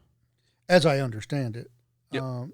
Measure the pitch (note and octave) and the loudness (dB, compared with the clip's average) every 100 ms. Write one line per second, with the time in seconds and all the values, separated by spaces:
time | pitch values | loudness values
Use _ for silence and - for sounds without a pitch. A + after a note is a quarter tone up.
0 | _ _ _ _ _ _ - F3+ D#3+ C#3 | _ _ _ _ _ _ 4 4 6 2
1 | C3+ A2 - C#3+ B2 A2 - _ _ _ | -2 -6 -6 -4 -4 -6 -14 _ _ _
2 | _ - C3 B2 B2 | _ -6 -6 -6 -10